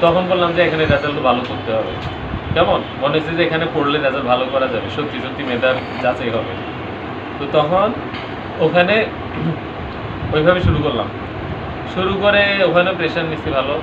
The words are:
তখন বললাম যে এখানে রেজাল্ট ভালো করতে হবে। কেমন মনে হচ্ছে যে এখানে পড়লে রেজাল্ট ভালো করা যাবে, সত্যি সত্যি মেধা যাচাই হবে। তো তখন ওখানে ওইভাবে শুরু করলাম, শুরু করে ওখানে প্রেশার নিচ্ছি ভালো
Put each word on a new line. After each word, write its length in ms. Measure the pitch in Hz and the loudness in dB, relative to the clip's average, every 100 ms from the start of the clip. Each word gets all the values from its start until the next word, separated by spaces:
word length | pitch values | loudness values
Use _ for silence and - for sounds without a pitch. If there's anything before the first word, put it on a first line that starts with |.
তখন 180 | 170 170 180 | 6 4 2
বললাম 200 | 180 175 165 | 2 2 4
যে 40 | 170 | 2
এখানে 180 | 156 156 | 2 2
রেজাল্ট 260 | 143 147 143 127 | 2 2 0 2
ভালো 140 | 123 123 | 2 0
করতে 200 | 104 117 110 | -6 -2 -2
হবে। 140 | 110 - - - - - - | -2 -6 -8 -8 -8 -8 -2
কেমন 260 | 156 185 165 147 - | 2 2 2 -2 -2
মনে 120 | 135 156 | 0 0
হচ্ছে 160 | 156 165 | 0 0
যে 40 | 165 | 0
এখানে 160 | 160 165 | 0 -2
পড়লে 220 | 156 143 147 | 0 0 2
রেজাল্ট 280 | 139 135 123 | 0 0 2
ভালো 120 | 123 131 | 2 2
করা 120 | 135 131 | 0 0
যাবে, 160 | 113 101 - | -2 -4 -4
সত্যি 200 | 147 123 | -4 -4
সত্যি 180 | 113 - 143 | -6 -6 -4
মেধা 200 | 123 127 131 - - | 2 2 2 -2 -2
যাচাই 260 | 123 123 123 113 | -2 0 -2 -2
হবে। 160 | 107 - - - - - - - - - | -4 -6 -8 -8 -8 -10 -10 -10 -10 -8
তো 60 | 143 156 | 0 2
তখন 320 | 147 180 208 233 - - - - - - 160 | 2 2 2 0 -6 -8 -10 -10 -10 0 2
ওখানে 280 | 170 175 214 220 - - - 160 156 - - - - - - - | 4 4 4 2 -4 -8 -4 -4 -4 -6 -10 -10 -8 -8 -6 -2
ওইভাবে 260 | 151 156 180 - | 2 4 4 4
শুরু 120 | 156 151 | 2 2
করলাম, 220 | 120 101 - - - - - - - - | 0 -2 -6 -10 -8 -8 -8 -8 -8 -6
শুরু 180 | - 185 190 | -2 0 2
করে 180 | 202 202 202 196 180 | 4 6 4 4 4
ওখানে 220 | 170 180 180 | 4 2 0
প্রেশার 280 | 170 170 160 | 0 0 -2
নিচ্ছি 200 | 151 156 139 | -4 -2 0
ভালো 160 | 135 151 | 0 -2